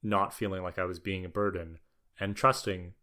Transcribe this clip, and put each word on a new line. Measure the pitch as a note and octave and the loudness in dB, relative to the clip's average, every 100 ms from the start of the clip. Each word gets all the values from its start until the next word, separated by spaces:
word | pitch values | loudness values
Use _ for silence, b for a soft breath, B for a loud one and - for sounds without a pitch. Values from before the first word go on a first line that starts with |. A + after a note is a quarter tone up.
not | G#2+ G#2 G2 | 2 2 2
feeling | - G#2 F#2+ | 0 -2 -2
like | F2+ - | -4 -2
I | |
was | F#2 F2+ | -2 -2
being | - F#2+ | -4 -4
a | F#2 | -2
burden, | G#2 G#2 F#2 E2 E2 _ _ _ - | 2 2 0 -6 -12 _ _ _ -6
and | G2+ | -4
trusting | G2+ C3+ C3 - F#2 F2 - | 4 4 4 0 -4 -6 -14